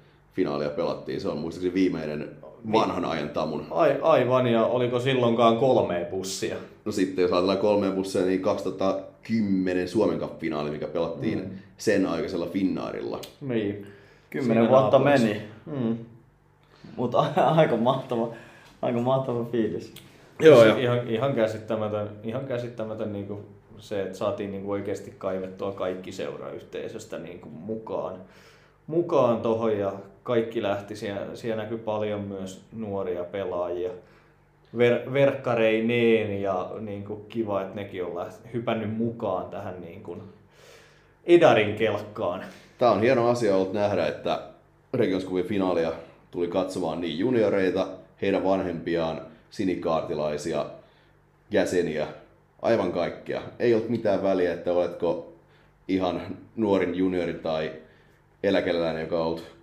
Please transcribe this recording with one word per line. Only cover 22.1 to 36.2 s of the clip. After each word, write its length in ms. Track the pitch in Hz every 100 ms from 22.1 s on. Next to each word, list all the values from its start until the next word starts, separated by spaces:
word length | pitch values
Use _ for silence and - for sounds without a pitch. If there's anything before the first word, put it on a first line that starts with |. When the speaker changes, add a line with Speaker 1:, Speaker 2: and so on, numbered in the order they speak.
| -
Speaker 2:
ihan 220 | 113 120 -
käsittämätön 680 | 117 120 - 110 107 104
niinku 280 | 101 98 101 - - _ -
se, 240 | - 104
että 160 | 95 -
saatiin 320 | 104 101 101
niinku 180 | 98 98
oikeesti 440 | 101 101 95 - -
kaivettua 540 | 98 92 92 92 101
kaikki 400 | 98 95 92 90
seurayhteisöstä 1080 | - 71 69 67 - - 82 - - - 80
niinku 300 | 82 87 78
mukaan, 680 | 76 110 110 - 90 85 92 - - - - _ _ -
mukaan 540 | 160 - 151 120 113
tohon, 380 | 117 113 113 101
ja 140 | 98 98 - -
kaikki 400 | - 120 113 117
lähti. 340 | 101 101 - 107
Siellä, 400 | 107 98 - -
siellä 260 | 117 110
näkyi 160 | 107 110
paljon 420 | 107 107 107 101
myös 440 | 98 98 95 - -
nuoria 520 | 113 107 98 95 87
pelaajia. 680 | 87 101 92 87 90 87 90 90 - - _ _ _ _ _ 117
Ver-, 340 | 117 117 -
verkkareineen, 1300 | 135 135 - 127 117 110 113 113 120 117 110